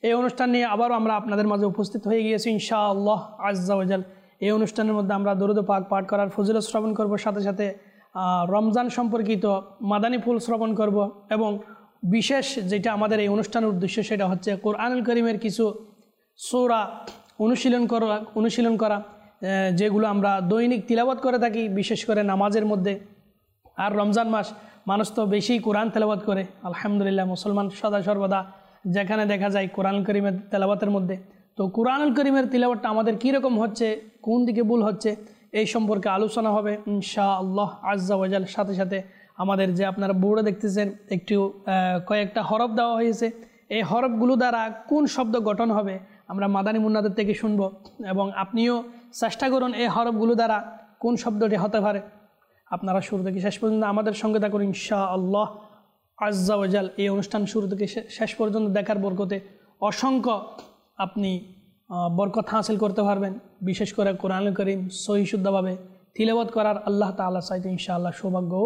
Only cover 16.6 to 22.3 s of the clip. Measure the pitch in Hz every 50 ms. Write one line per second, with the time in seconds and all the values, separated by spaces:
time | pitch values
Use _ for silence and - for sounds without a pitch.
16.6 | 247 247 233 220 208 - 233 226 - - - - - _ _ - 214 226 254 -
17.6 | - 262 240 247 240 - 233 226 226 220 208 214 214 - - 220 214 233 - -
18.6 | 233 233 226 202 220 214 208 202 208 - - - - - _ _ - 185 196 190
19.6 | 190 190 180 170 208 214 196 208 220 214 202 202 196 202 196 196 185 175 208 226
20.6 | 240 240 247 220 - - 233 226 240 262 262 262 262 262 247 247 233 233 208 226
21.6 | 226 214 190 202 196 - 226 - - - 220 208 208 202